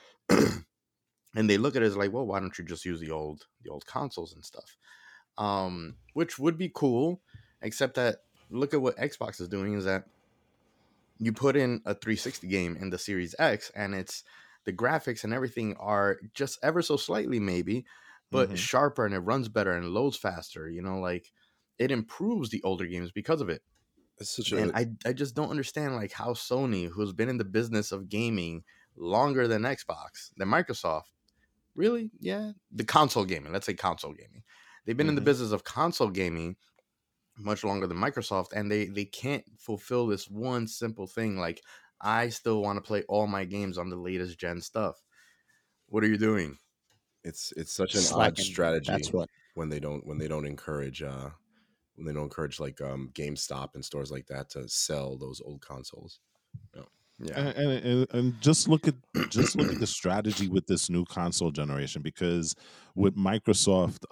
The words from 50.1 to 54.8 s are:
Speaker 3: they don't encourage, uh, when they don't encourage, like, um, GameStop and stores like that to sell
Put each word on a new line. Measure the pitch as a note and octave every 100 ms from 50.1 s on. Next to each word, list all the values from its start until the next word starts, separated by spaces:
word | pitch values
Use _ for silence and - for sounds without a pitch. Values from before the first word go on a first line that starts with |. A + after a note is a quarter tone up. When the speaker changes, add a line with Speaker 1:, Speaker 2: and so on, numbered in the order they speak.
| D2+
Speaker 3:
they | D2+
don't | D2+ D2
encourage, | C#2+ - D2 C#2 C2
uh, | C#2+ C2+ C#2 D#2+ _ _ _ _ _
when | - D#2+
they |
don't | D2
encourage, | D2 - D2 C2+
like, | C#2+ C#2
um, | C#2 C2+ C2
GameStop | D#2+ D2 C#2+ - C2+ C#2
and | C#2
stores | - D2 C#2
like | C2+ B1+
that | C2+ C#2
to | C#2 A#1+
sell | -